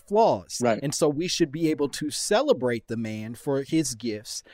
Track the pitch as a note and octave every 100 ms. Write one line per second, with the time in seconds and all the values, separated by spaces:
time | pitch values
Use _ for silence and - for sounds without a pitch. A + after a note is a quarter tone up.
0 | - G#3 G#3+ A2 - - B2 G#2+ C#3 -
1 | D#3 C#3+ F3 - D#3+ D3+ D#3+ D3+ C#3+ -
2 | D#3 - - G#3 D4 F3 B2 A#2+ - A2+
3 | A2 A2 A2 A#2+ D3 C3+ C#3 D#3+ C#3+ A#2
4 | A#2+ G#2 - - -